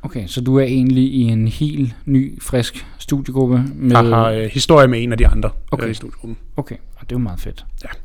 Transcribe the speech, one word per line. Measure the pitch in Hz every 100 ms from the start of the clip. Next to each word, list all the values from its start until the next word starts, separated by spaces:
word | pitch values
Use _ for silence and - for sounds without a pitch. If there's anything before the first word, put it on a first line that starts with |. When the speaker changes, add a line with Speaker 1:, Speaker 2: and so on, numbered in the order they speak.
Speaker 1:
Okay, | - 123 92
så | -
du | 123 131
er |
egentlig | 135 131 127 127
i | 131 135
en | 117 113 110
helt | - 151 147 131 -
ny, | - 135 139 -
frisk | - 127 117 - - -
studiegruppe | - 143 135 131 127 123 135
med | 147 135 120
Speaker 2:
Jeg | 117 117
har, | 113
øh, | 110 110
historie | 131 - 156 131
med | 117
en | 120
af | 113
de | 120
andre, | 107 110 - -
Speaker 1:
Okay. | 139
Speaker 2:
øh, | 113
i |
studiegruppen. | 107 - - 113 110 - -
Speaker 1:
Okay, | 139 - - -
og |
det | -
er | 123
jo |
meget | 113 90
fedt. | - - - -
Speaker 2:
Ja. | - -